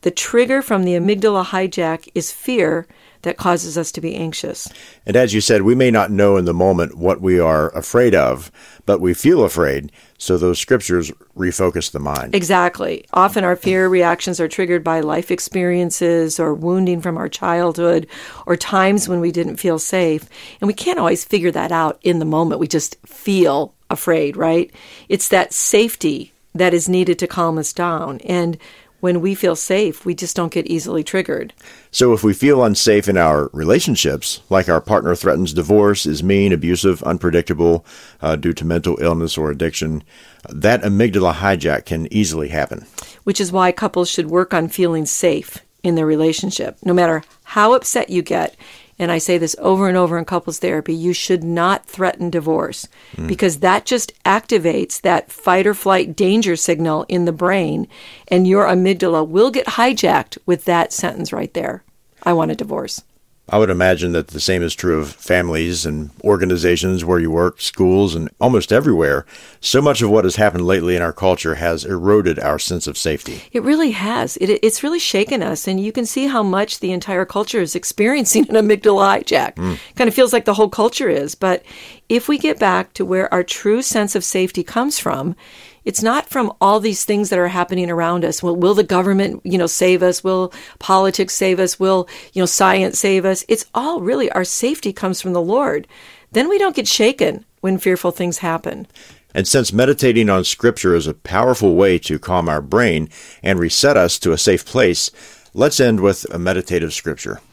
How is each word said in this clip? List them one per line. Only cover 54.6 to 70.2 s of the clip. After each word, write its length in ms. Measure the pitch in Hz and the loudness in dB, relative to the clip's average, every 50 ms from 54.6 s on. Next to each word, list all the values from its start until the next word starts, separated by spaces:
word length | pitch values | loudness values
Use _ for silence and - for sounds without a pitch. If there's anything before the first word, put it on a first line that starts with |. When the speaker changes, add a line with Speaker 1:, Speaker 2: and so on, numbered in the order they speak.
| 160 170 160 160 175 - - - | 2 2 0 0 -4 -4 -8 -4
Speaker 1:
that 320 | - 190 175 165 - _ - | 0 0 0 0 -2 _ -16
fight 340 | - - - 180 185 190 | -4 0 2 2 4 2
or 60 | 208 208 | 2 0
flight 420 | 196 - 196 190 185 180 - 160 | 0 0 0 2 2 0 -2 -2
danger 400 | - 202 185 196 226 220 196 170 | -2 0 2 2 2 2 0 -2
signal 520 | 160 - - 170 151 165 165 156 156 - _ | -2 0 -2 0 0 0 -2 -2 -2 -4 _
in 160 | - 180 175 | -2 -2 0
the 80 | 170 165 | -2 -2
brain, 560 | 151 175 180 190 196 175 156 151 160 - - - - - - - - _ - | 0 0 0 2 0 0 -2 -2 -4 -6 -8 -10 -20 -20 -20 -20 -20 _ 0
and 180 | 185 180 185 | 2 4 4
your 200 | 185 185 202 202 | 4 4 4 4
amygdala 600 | - 185 185 185 190 196 175 196 185 170 160 156 | 4 4 2 4 2 2 2 2 0 2 0 0
will 240 | 156 160 190 220 269 | 0 2 4 4 4
get 140 | 226 - - - | 2 -2 -4 -4
hijacked 680 | - - 233 254 269 - - 170 156 147 - _ - - _ | 0 2 2 2 2 2 2 2 2 2 0 _ -12 -14 _
with 220 | - 180 165 - | -2 -2 -2 0
that 260 | - 175 170 165 - - | 0 0 2 0 0 -2
sentence 400 | - - 175 - - 165 151 - | -6 -6 -6 -6 -6 -10 -8 -6
right 220 | - - 196 _ | -8 -8 -6 _
there. 280 | 175 - - - 185 _ _ _ _ _ _ _ _ - | -8 -6 -6 -8 -10 _ _ _ _ _ _ _ _ -2
"I 100 | 175 175 | 0 0
want 160 | 165 160 160 | 0 0 -2
a 40 | 156 | -4
divorce." 460 | 151 - - - - - - - - - _ _ _ _ _ _ _ _ - - | -6 -8 -8 -8 -8 -8 -8 -12 -14 -14 _ _ _ _ _ _ _ _ -2 2
Speaker 2:
I 60 | 104 | 2
would 100 | 110 98 | 2 2
imagine 440 | 92 87 90 92 92 82 87 90 85 | 2 2 4 2 2 2 0 -2 -2
that 160 | 82 76 - | -2 -4 -4
the 100 | - 76 | -8 -6
same 240 | - - 95 90 87 | -2 -2 0 0 -2
is 140 | 82 - | -4 -6
true 240 | - - 87 82 78 | -4 -2 0 0 0
of 100 | 76 71 | -2 -6
families 720 | 69 _ - - 90 90 90 87 82 80 82 85 87 82 82 | -10 _ -4 0 0 0 2 0 -2 -2 -2 -2 -4 -4 -4
and 260 | 82 76 76 76 73 - - - | -6 -6 -6 -8 -12 -16 -6 2
organizations 840 | - 104 92 92 92 90 85 78 87 87 82 90 92 95 90 82 | 2 2 2 4 0 0 2 2 2 2 2 2 -2 -2 -2 0
where 140 | 85 90 87 | 0 0 2
you 140 | 82 82 80 | 2 0 0
work, 280 | 85 87 90 - _ | 2 0 0 0 _
schools, 540 | - - - - 98 90 92 98 101 98 80 | -8 -8 -2 2 2 4 4 4 2 2 0
and 160 | 82 80 - _ _ | -4 -6 -8 _ _
almost 320 | - 123 127 107 90 - 104 | 0 2 2 2 2 2 2
everywhere. 540 | 120 147 156 110 82 80 71 71 69 - _ - - - - - _ | 2 4 2 2 2 2 2 2 0 -2 _ -20 -20 -20 -20 -20 _
So 220 | - - - 131 143 | -6 0 0 2 4
much 200 | 147 135 104 117 | 4 2 2 2
of 80 | 104 | 4
what 120 | 104 110 | 4 4